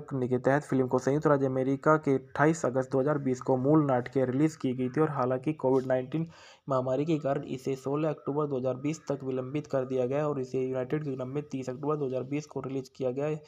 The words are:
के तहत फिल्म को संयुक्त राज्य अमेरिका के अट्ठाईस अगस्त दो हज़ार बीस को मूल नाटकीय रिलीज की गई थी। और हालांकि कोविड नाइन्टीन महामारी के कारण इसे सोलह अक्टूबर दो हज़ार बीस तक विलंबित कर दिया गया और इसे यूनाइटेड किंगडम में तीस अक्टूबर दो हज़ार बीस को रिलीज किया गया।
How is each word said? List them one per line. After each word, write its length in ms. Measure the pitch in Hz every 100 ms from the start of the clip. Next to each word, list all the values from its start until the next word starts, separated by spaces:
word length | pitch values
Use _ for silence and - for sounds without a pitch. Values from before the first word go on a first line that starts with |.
| 143
के 240 | 135 123 127
तहत 260 | 131 143
फिल्म 240 | - 131 127
को 120 | 127
संयुक्त 280 | 131 151 151
राज्य 180 | 143 135
अमेरिका 520 | 131 131 135 156 156
के 180 | 147 131
अट्ठाईस 500 | 131 - 151 165 127
अगस्त 260 | 131 127
दो 80 | 135
हज़ार 180 | 139 147
बीस 240 | 131 127
को 160 | - 131
मूल 280 | 135 156 143
नाटकीय 400 | 123 120 135 127
रिलीज 300 | 131 156 -
की 180 | 131
गई 160 | 127 127
थी। 120 | 147
और 80 | 156
हालांकि 440 | 139 127 131 151
कोविड 320 | 147 131 131 127
नाइन्टीन 420 | 127 127 160 165 - - - 147
महामारी 360 | 131 131 131 156
के 140 | 151
कारण 240 | 135 143
इसे 320 | 139 131 139 131
सोलह 340 | 131 147 156
अक्टूबर 380 | 147 - 143 147
दो 100 | 131
हज़ार 160 | 127
बीस 280 | 127 147 160 -
तक 80 | 143
विलंबित 440 | 131 127 127 147 -
कर 180 | 135 131
दिया 200 | 131 123
गया 220 | 143 151
और 120 | 139
इसे 280 | 127 131 131
यूनाइटेड 360 | 131 123 156
किंगडम 240 | 147 131 127
में 160 | 143
तीस 260 | 147 135 127
अक्टूबर 260 | 127 143 151
दो 100 | 135
हज़ार 160 | 127
बीस 220 | 131 147 151
को 140 | 135
रिलीज 300 | 127 135 127
किया 220 | - 131
गया। 260 | 127 147 151